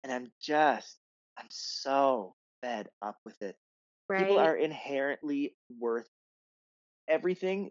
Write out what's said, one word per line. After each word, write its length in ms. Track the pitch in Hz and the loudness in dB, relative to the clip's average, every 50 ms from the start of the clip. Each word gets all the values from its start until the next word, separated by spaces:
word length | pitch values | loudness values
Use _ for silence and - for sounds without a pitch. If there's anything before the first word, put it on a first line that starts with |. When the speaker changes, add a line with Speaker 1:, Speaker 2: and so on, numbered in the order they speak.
| - | -6
Speaker 1:
And 80 | 135 | -4
I'm 180 | 127 127 127 120 _ _ | -6 -6 -6 -10 _ _
just, 580 | - - 151 151 156 147 123 107 - - - _ _ _ _ _ _ _ _ - | -4 0 4 6 6 6 4 2 -2 -14 -20 _ _ _ _ _ _ _ _ -20
I'm 80 | - - | -18 -16
so 840 | - - - - - - - 135 135 139 139 135 131 120 98 90 _ _ _ _ _ _ | -14 -12 -10 -10 -10 -6 -2 0 2 4 4 4 4 2 -2 -8 _ _ _ _ _ _
fed 280 | - 123 120 107 101 - _ _ | -6 -6 -4 -6 -6 -10 _ _
up 180 | 101 104 104 _ _ | -10 -10 -10 _ _
with 160 | 113 - _ | -20 -14 _
it. 140 | 107 98 - _ _ _ _ _ _ _ _ _ _ _ 202 190 | -10 -10 -10 _ _ _ _ _ _ _ _ _ _ _ 0 0
People 180 | 190 196 202 | 4 6 6
Speaker 2:
Right. 20 | 196 | 6
Speaker 1:
are 180 | - 160 151 | 6 6 4
inherently 1000 | - 147 156 156 - - 139 139 135 135 143 139 - - 147 143 139 143 147 _ _ _ _ 123 117 | 2 0 -2 -4 -8 -8 -4 -2 -2 -2 -2 -4 -4 -4 -6 -4 -4 -4 -6 _ _ _ _ -12 -6
worth 300 | 120 117 113 117 113 _ _ _ _ _ _ _ _ _ _ _ _ _ _ _ _ _ _ _ _ - | -4 -2 -2 -2 -4 _ _ _ _ _ _ _ _ _ _ _ _ _ _ _ _ _ _ _ _ 0
everything. 640 | 160 156 156 180 185 185 190 185 190 196 196 - | 0 2 2 0 -2 0 -2 -2 -2 -2 -4 -8